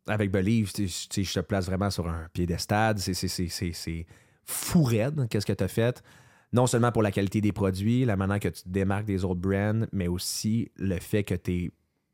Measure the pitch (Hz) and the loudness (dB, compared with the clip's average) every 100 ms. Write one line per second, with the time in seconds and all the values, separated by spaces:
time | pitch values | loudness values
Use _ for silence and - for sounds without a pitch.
0 | - 107 101 98 92 117 104 - 98 - | -4 0 2 2 2 2 0 -2 -4 -4
1 | - - 95 98 90 98 92 92 101 - | -6 -4 -2 -2 -2 -2 0 0 -2 -2
2 | 85 85 80 - 85 82 - 104 110 104 | -4 -4 -8 -4 -2 -2 0 2 2 0
3 | 90 90 92 - 87 - 87 85 - 82 | -2 -4 -4 -4 -4 -4 -6 -6 -8 -8
4 | 82 - _ _ - - - 180 135 113 | -8 -16 _ _ -10 -8 2 4 4 4
5 | 123 151 120 110 101 101 95 - 117 127 | 2 0 0 -2 0 0 0 2 0 0
6 | - - - _ - 117 123 120 120 113 | -10 -20 -20 _ -2 2 4 4 4 4
7 | 107 98 98 110 104 98 98 92 104 123 | 2 2 0 2 0 2 0 0 2 2
8 | 131 95 95 101 98 - 92 95 98 98 | 2 2 0 0 -2 -6 -4 0 2 0
9 | 107 95 92 90 95 98 104 110 113 98 | 0 0 0 0 0 2 2 0 -2 -2
10 | 87 87 - - 107 113 - - 98 85 | -2 -2 -4 -4 -2 0 -2 -4 -2 -2
11 | - 107 101 90 - 90 87 - _ _ | 0 -2 0 -2 -2 -2 -4 -8 _ _
12 | _ | _